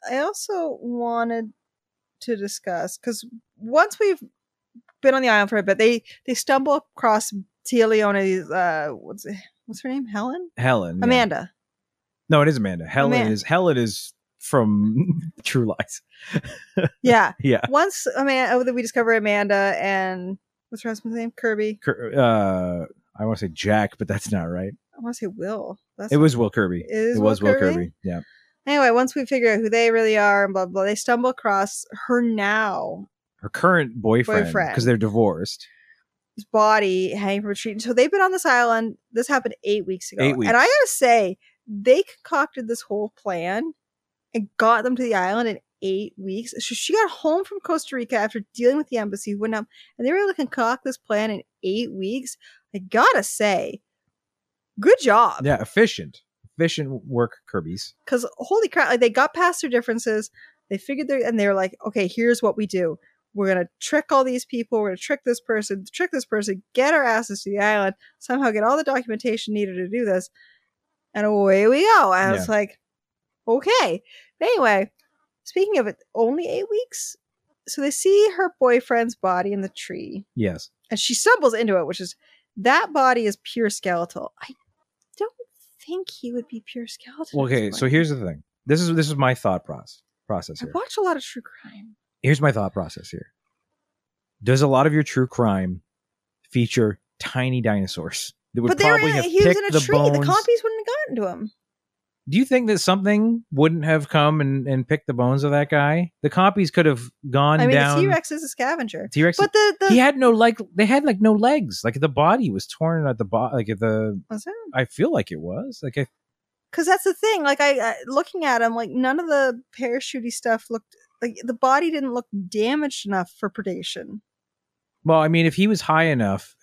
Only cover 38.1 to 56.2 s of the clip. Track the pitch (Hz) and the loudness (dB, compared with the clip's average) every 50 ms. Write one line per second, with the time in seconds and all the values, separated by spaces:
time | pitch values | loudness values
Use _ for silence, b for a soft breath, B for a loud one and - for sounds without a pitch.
38.1 | 392 392 370 381 370 349 - 311 247 247 247 233 226 226 226 220 - _ _ _ | 4 2 2 2 0 -2 0 2 2 4 4 2 2 0 -2 -4 -8 _ _ _
39.1 | 226 233 254 - 285 254 - 233 - _ - 202 208 208 175 190 185 185 - - | -6 -6 -2 0 -2 -2 -2 -4 -10 _ -4 -2 -2 -2 -2 -6 -8 -10 -10 -6
40.1 | 196 - 131 143 131 127 110 220 226 - - 466 571 587 508 - - - 269 240 | -2 0 2 2 2 2 2 2 4 4 4 4 4 4 2 2 2 2 4 4
41.1 | 233 226 196 175 190 _ _ _ _ _ _ 226 208 202 202 247 269 381 - - | 6 4 4 0 -4 _ _ _ _ _ _ -12 -10 0 4 6 6 6 4 -2
42.1 | - _ _ - 330 277 302 - - 262 226 220 233 - - - 202 208 208 214 | -6 _ _ -2 0 0 0 -2 -4 -10 -6 -6 -8 -8 -6 -6 -6 -6 -6 -6
43.1 | _ _ - 202 180 170 170 180 202 226 320 320 - _ _ _ _ _ _ _ | _ _ -6 -6 -4 -4 -4 -4 -4 -4 -4 -6 -10 _ _ _ _ _ _ _
44.1 | _ _ _ _ - 226 202 - - - 220 226 233 220 226 254 254 247 254 233 | _ _ _ _ -6 -6 -6 -6 -4 0 2 4 2 2 2 -2 -2 -2 -2 -2
45.1 | 208 185 180 185 208 233 240 220 196 - _ _ _ _ 196 190 190 202 214 - | 0 0 0 0 0 0 -2 -2 -4 -8 _ _ _ _ -6 -4 -4 -4 -6 -8
46.1 | _ 202 190 190 190 226 240 - - 233 - - 233 - - - 370 440 427 339 | _ -12 -10 -8 -8 -8 -10 -10 -12 -10 -10 -8 -8 -8 -4 -2 0 0 0 0
47.1 | - - - 302 320 381 392 - 415 381 - - 320 311 - - 269 247 233 - | -2 -4 -2 -2 0 -2 -4 -6 -12 -12 -6 -4 -4 -4 -4 -8 -8 -8 -6 -2
48.1 | 240 214 214 220 - 220 202 _ _ 233 240 247 277 302 294 - 247 226 208 208 | -2 -2 -2 -2 -4 -8 -12 _ _ 2 2 2 2 2 -4 -4 -4 -4 -4 -4
49.1 | 196 202 - 208 202 202 220 226 220 208 220 b b b b b b - 240 269 | -8 -8 -8 -8 -6 -4 -4 -4 -4 -6 -8 b b b b b b -4 -2 0
50.1 | 349 392 415 392 359 - 269 - - 262 226 233 254 - - 262 - - _ - | 0 2 0 0 -2 -2 -4 -4 -2 -2 0 0 -2 -2 -6 -8 -8 -8 _ -4
51.1 | 214 208 220 220 208 - - _ _ _ - 185 196 226 240 - 190 190 185 202 | -2 -2 -2 -2 -6 -8 -10 _ _ _ -6 -4 -2 -2 -4 -6 -6 -8 -6 -6
52.1 | 247 269 262 - - b b b b b b _ - 190 190 - - 226 320 - | -6 -6 -8 -12 -16 b b b b b b _ -14 -14 -10 -2 2 4 4 4
53.1 | - 226 202 - - - 214 208 190 160 156 - - - _ _ _ _ _ _ | 4 2 0 -2 -4 -2 0 0 0 0 -2 -6 -10 -14 _ _ _ _ _ _
54.1 | _ _ _ _ _ _ _ _ _ _ _ _ _ 208 208 359 508 - 277 226 | _ _ _ _ _ _ _ _ _ _ _ _ _ 0 4 4 4 6 6 4
55.1 | 202 233 233 - - - 131 143 135 - 113 - - 196 233 - - - 80 67 | 6 6 6 4 2 -2 0 0 0 0 -2 -2 2 2 2 2 2 -8 -12 -14
56.1 | - - | -16 -20